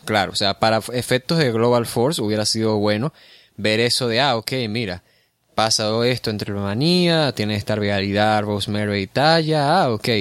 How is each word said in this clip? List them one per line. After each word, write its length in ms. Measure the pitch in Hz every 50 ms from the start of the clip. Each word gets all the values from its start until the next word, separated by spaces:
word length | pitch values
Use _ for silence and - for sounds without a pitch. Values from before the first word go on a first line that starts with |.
| -
claro. 260 | - 110 104 95 87
O 40 | 90
sea, 240 | - 107 98 98 -
para 180 | - 113 110 110
f-, 200 | 107 - 120 123
efectos 420 | 117 - 127 127 - - 170 165
de 120 | 156 127
Global 340 | 110 113 113 120 123 120 117
Force 360 | - - 123 117 139 170 -
hubiera 240 | 117 104 107 107 107
sido 320 | - - 110 110 110 107 104
bueno 340 | 101 107 104 107 117 156 - - - - - - _ _ _ -
ver 240 | 101 110 107 110
eso 260 | 117 120 - - 131 120
de, 140 | 110 117
ah, 160 | 135 143 123 113
ok, 140 | 110 - 131 131 123 107
mira, 340 | 104 120 120 98 87 90 _ _ _ _ _ _ _ _ _ _ -
pasado 500 | - 110 110 - - 113 107 110 113 117
esto 240 | 123 127 117 - -
en 80 | 107 104
Triple 240 | 104 107 101 101
Manía, 720 | 101 98 101 113 139 165 175 180 175 170 165 160 156 135 117
tiene 220 | - 107 104 107
esta 200 | 104 98 - 107
rivalidad 680 | 107 104 101 101 101 95 101 98 101 104 107 107 107 104
Rosemary 580 | 104 104 101 95 - 104 104 107 104 104 101
y 60 | 95 95
Taya, 720 | - 131 139 156 160 165 160 151 156 151 143 139 160 190
ah, 100 | 180 131
ok, 160 | 113 104 - - 117 107